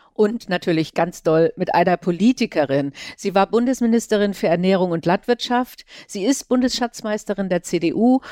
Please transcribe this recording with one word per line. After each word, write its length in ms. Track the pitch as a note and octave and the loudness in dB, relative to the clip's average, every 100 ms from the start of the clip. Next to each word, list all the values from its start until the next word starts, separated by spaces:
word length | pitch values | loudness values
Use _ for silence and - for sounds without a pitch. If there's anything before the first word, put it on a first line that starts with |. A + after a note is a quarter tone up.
| _ | _
und 360 | - G#3 A#3 - | 0 0 0 -4
natürlich 460 | F3 - D#3+ D#3 - | -4 0 0 0 -2
ganz 260 | E3+ - | -2 -2
doll 320 | E3+ D#3+ E3 - | 2 2 2 0
mit 180 | F3+ E3 | -2 2
einer 200 | F3 F3 | 2 0
Politikerin. 960 | - E3+ A3 B3+ A3+ E3 C#3+ C#3 C#3+ - - - | -2 0 2 2 0 0 0 0 -2 -6 -16 -10
Sie 180 | G3+ F#3+ | -2 0
war 100 | G3 | 2
Bundesministerin 880 | A3+ B3 C4 A#3 A3+ - G#3+ G3+ | 2 0 0 2 0 0 0 0
für 140 | F#3 F#3+ | 0 0
Ernährung 420 | E3+ F#3 F#3+ F3+ | 2 2 2 0
und 160 | E3 D#3+ | 0 0
Landwirtschaft. 800 | F#3+ - A#3+ - B3 B3 - - - - | 0 0 -4 -2 -2 -2 -8 -20 -20 -12
Sie 180 | G3+ G3 | -4 -2
ist 240 | C#4 - | -2 0
Bundesschatzmeisterin 1000 | B3+ B3 - A#3 - A3 G#3+ - G3+ F#3+ | 0 0 -2 -6 -6 -6 -6 -6 -6 -2
der 120 | F3+ | -4
C 160 | - F3 | -2 -2
D 160 | E3+ | -2
U 280 | - A#3 C4 - | 2 2 2 -2